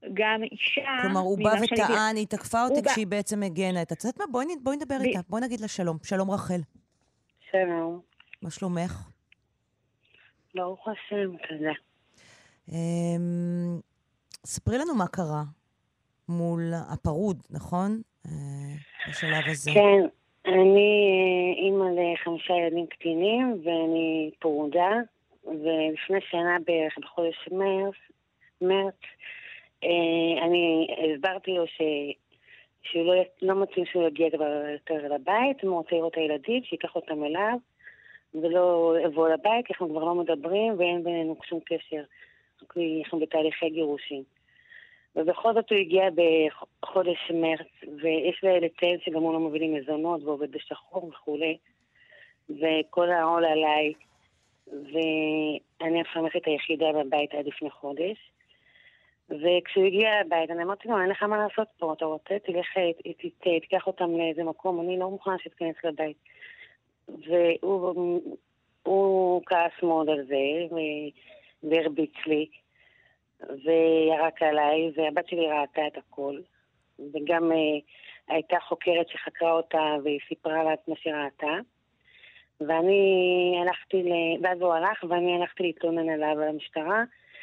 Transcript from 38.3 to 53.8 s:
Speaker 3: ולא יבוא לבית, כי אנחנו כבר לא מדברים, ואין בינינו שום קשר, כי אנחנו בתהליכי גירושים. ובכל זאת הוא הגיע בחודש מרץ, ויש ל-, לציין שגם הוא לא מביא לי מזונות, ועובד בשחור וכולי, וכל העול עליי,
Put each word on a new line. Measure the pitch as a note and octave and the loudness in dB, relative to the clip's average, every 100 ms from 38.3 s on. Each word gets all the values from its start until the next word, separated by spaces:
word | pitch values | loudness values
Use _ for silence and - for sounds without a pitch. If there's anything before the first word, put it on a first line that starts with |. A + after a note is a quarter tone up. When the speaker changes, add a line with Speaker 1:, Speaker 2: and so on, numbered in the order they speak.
Speaker 3:
ולא | D#3 E3 F3 F3+ E3+ E3 E3 E3 | -4 0 4 4 4 4 4 2
יבוא | D3+ D#3+ | 2 4
לבית, | D#3+ G3+ A#3 A#3+ | 4 2 2 0
כי | |
אנחנו | F3+ E3+ | -4 -4
כבר | D#3 | -2
לא | D#3+ F3 | 0 0
מדברים, | E3 D#3 D#3+ G3 A3+ G3 | 0 -2 0 0 0 2
ואין | F3 F3 | 0 0
בינינו | E3+ E3+ D#3+ D#3 | -2 -2 -2 -4
שום | - E3 - | -8 -10 -4
קשר, | E3 - D#3 C#3+ _ - _ _ _ - | -6 -4 -10 -10 _ -20 _ _ _ -12
כי | F3 E3 D#3+ | -4 -2 -4
אנחנו | D3 E3 | -4 -4
בתהליכי | D#3 D#3+ D#3 - E3 | -2 0 0 0 -4
גירושים. | D#3+ D3+ C#3+ - C#3 C3+ _ _ _ _ - - _ _ - | -2 -2 -4 -6 -12 -12 _ _ _ _ -20 -20 _ _ -2
ובכל | D#3+ - A3+ | 0 2 2
זאת | A3 G#3 | 2 2
הוא | G#3 | 2
הגיע | E3+ F#3 F#3+ D#3+ | 4 4 4 4
בחודש | E3+ D#3+ D#3 - - _ - F#3+ F3+ E3+ - | 6 6 4 0 -14 _ -4 0 0 -2 -2
מרץ, | E3+ E3 D#3+ D#3+ _ - D3 | -2 0 -2 -8 _ -18 -6
ויש | D#3+ D#3+ D#3+ E3 | -2 0 0 0
ל-, | F#3+ F3+ E3+ | 2 2 2
לציין | - F3 F3 | 0 -2 0
שגם | F3+ D#3+ | -2 -2
הוא | D#3+ | 0
לא | D#3+ | 0
מביא | D#3+ D#3 | -2 -2
לי | D#3+ | -2
מזונות, | D3+ C3 D3+ E3 E3 | -2 -2 -2 -2 -2
ועובד | D3 C#3+ D3 | -4 -4 -6
בשחור | D3 - D3 - F#3 E3+ | -8 -12 -14 -10 -10 -10
וכולי, | - - D3 D#3+ E3 _ _ _ _ _ - - _ - | -12 -8 -4 -4 -4 _ _ _ _ _ -20 -20 _ -14
וכל | C#3+ D#3+ D#3+ D3+ F3 F3 | -2 0 0 0 0 2
העול | F3 D#3+ E3+ E3 | 4 4 4 4
עליי, | D#3 D#3 D3+ | 4 4 2